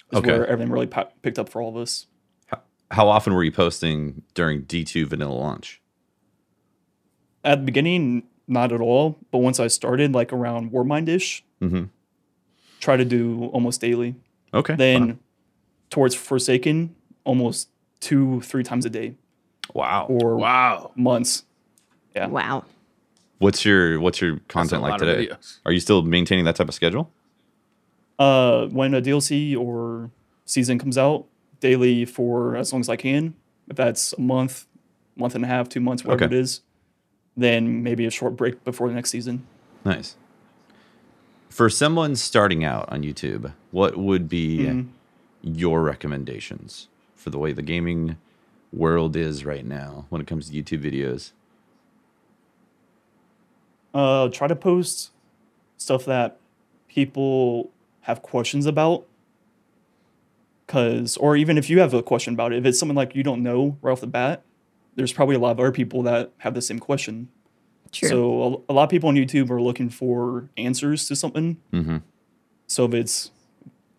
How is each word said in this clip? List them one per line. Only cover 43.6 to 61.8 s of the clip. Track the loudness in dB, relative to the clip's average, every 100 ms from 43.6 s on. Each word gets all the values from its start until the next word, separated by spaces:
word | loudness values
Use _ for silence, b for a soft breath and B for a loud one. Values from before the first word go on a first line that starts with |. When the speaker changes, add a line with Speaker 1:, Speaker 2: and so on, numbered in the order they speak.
| _
Speaker 2:
what | 2 2 2
would | 0 0 0
be | -2 0 0
Speaker 1:
Mm-hmm. | 0 -2 -6 -12 _ _ _ _
Speaker 2:
your | -10 -2 0 2
recommendations | 0 -2 -8 -8 -8 -12 -14 -16 -18 -20 -20 _ _ _
for | -12
the | -6
way | -4
the | -4
gaming | -4 -4 -2 -2 -4 -8 _ _ _ _ _
world | -2 0 2 0 -2
is | -4 -6
right | -8 -10
now | -10 -12 -12 -16 -10
when | -10
it | -8
comes | -10 -8
to | -10
YouTube | -8 -6
videos? | -6 -4 -6 -6 -12 _ _ _ _ _ _ _ _ _ _ _ _ _ _ _ _ _ _ _ _ _ _ _ _ _ _
Speaker 1:
Uh, | 0 2 4 2
try | 0 -2
to | 0
post | 2 2 0 -6 -12 _ _ _ _ _ _ -12
stuff | -2 -2 0
that | 0 -2 -6 _ _ _ _ _
people | -2 -2 0 0 2 2 0 -6 _ _ _
have | -8 -6
questions | -4 -4 -2 -2 0
about. | 2 2 0 -4 _ _ _ _ _ _ _ _ _ _ _ _ _ _ _ -4
'Cause, | 0 2 0 -4 0
or | 4 4
even | 4 2
if | 4
you | 4